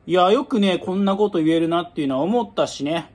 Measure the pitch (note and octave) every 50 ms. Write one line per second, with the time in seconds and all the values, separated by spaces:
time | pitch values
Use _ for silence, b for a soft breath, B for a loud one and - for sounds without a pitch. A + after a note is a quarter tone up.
0 | _ - F3 F3+ F3+ F#3+ G#3+ C4+ C4+ - C4+ G#3 G3+ F#3+ F3+ F3 - G3 F#3 G3
1 | G3+ G3 G3 G3 G#3 G3+ G3+ E3+ D#3 D#3+ E3 E3 E3 D#3+ E3 F3 E3+ - - E3
2 | D3 C3+ C3 C3 D3+ F#3+ A#3 A#3+ A3+ - - - D3 - - - C#3 D3 E3 E3
3 | - -